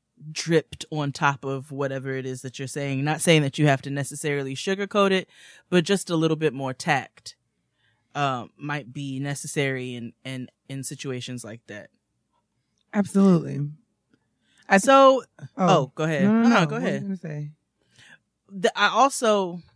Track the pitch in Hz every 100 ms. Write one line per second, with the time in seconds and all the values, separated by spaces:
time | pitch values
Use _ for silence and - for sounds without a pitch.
0 | _ _ 151 156 160 165 - - - 151
1 | 143 - 143 139 135 135 143 135 135 135
2 | 135 135 131 127 131 - 135 147 143 135
3 | 143 143 - 160 139 - 147 135 139 139
4 | 135 147 151 143 135 131 - 196 202 208
5 | 196 190 - _ - - _ 180 170 196
6 | - 165 160 156 156 127 135 127 180 143
7 | - _ - - _ _ _ _ _ _
8 | _ 143 143 123 107 _ 147 147 117 143
9 | 139 131 143 139 147 - 135 131 127 120
10 | 117 - 131 131 127 _ - 135 131 143
11 | 143 123 120 123 107 113 - 104 82 _
12 | _ _ _ _ _ _ _ _ _ 208
13 | 190 196 196 170 143 139 147 151 _ _
14 | _ _ _ _ _ _ - 196 262 269
15 | 269 262 - - 139 - 185 175 131 -
16 | 156 156 196 226 233 233 160 226 240 139
17 | 196 190 165 151 147 151 _ _ _ _
18 | - - _ _ _ 196 214 - 208 202
19 | 269 - 226 208 185 175 -